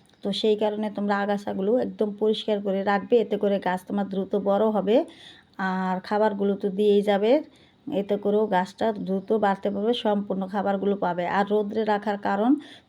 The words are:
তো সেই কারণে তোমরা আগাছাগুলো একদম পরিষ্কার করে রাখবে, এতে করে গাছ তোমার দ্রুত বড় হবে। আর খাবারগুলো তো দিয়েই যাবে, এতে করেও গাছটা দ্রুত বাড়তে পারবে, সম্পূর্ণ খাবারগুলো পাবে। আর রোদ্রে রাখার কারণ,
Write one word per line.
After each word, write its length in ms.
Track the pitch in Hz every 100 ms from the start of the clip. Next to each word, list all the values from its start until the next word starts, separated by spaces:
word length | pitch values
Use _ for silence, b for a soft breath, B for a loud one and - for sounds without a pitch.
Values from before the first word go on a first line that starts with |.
| B _
তো 100 | 202
সেই 240 | 196 220 214
কারণে 320 | 214 208 214
তোমরা 260 | 202 202 202
আগাছাগুলো 540 | 202 202 208 196 196 247
একদম 320 | 202 185 214
পরিষ্কার 460 | 208 214 214 - 208
করে 180 | 202 190
রাখবে, 320 | 196 202 190 240
এতে 180 | 208 202
করে 200 | 202 196
গাছ 200 | 185 185 -
তোমার 220 | 202 196
দ্রুত 240 | 196 190 202
বড় 300 | 196 202 220
হবে। 280 | 208 190 240 330 B B B B -
আর 380 | 190 185 185 180
খাবারগুলো 540 | - 208 214 202 202 196
তো 120 | 208
দিয়েই 320 | 190 208 202
যাবে, 300 | 202 196 214 294 294 b b b -
এতে 280 | 190 202 202
করেও 280 | 202 208 214
গাছটা 400 | 185 190 - 226
দ্রুত 360 | 208 180 190 190
বাড়তে 360 | 220 202 190 202
পারবে, 240 | 202 214
সম্পূর্ণ 480 | 240 220 208 208 190 190
খাবারগুলো 480 | 202 196 196 196 202
পাবে। 300 | 180 175 175
আর 180 | 190 196
রোদ্রে 340 | 214 202 214 214
রাখার 320 | 208 208 202
কারণ, 340 | 202 196 233 285 B B